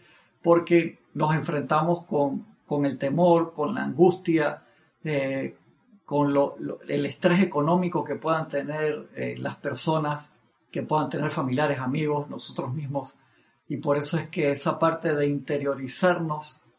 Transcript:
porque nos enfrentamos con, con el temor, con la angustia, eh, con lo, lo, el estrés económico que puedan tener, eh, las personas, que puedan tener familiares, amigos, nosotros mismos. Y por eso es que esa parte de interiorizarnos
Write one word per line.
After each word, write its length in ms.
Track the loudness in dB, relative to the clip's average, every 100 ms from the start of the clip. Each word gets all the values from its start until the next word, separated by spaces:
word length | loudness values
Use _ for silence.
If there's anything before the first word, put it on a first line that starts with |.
| _ _ _ _
porque 580 | 4 4 6 4 2 -6 _
nos 220 | -2 0 2
enfrentamos 680 | 0 -2 0 2 2 0
con, 420 | 0 0 0 -2 -8 _ -4
con 200 | 0 0
el 120 | 0
temor, 560 | -2 4 6 6 2
con 220 | -2 -4 -2
la 80 |
angustia, 800 | -2 6 6 6 2 2 2 -4 _ _ _ _
eh, 540 | -4 -2 -2 -2 -6 -10 _ _ _ _ -4
con 280 | 0 2
lo, 220 | 4 2 -2
lo, 200 | -8 -8 -6
el 180 | -4 -4
estrés 360 | 0 2 4
económico 640 | 2 2 2 2 2 -2
que 120 | -4 -4
puedan 320 | -2 -2 -2
tener, 640 | -4 -4 -2 -2 -2 -8 -8
eh, 200 | -8 -6
las 200 | -8 -6
personas, 760 | -8 -4 0 0 0 -4 -10 _ _ _ _
que 120 | -8
puedan 260 | -2 -2 -2
tener 200 | -2 -4
familiares, 500 | -2 -2 0 0 0
amigos, 500 | -2 -2 0 -2 -4
nosotros 440 | -10 -12 -8 -6
mismos. 420 | -6 -4 -6 -8 _ _ _ _ _ -10
Y 100 | -6
por 200 | 0 0
eso 200 | 0 -4
es 100 | -4
que 240 | -2 0
esa 280 | 0 -2 2
parte 360 | 2 2 -2 0
de 120 | 0
interiorizarnos 1300 | -2 -2 -2 -2 -4 -6 0 2 2 -2 -6 -10 -18 _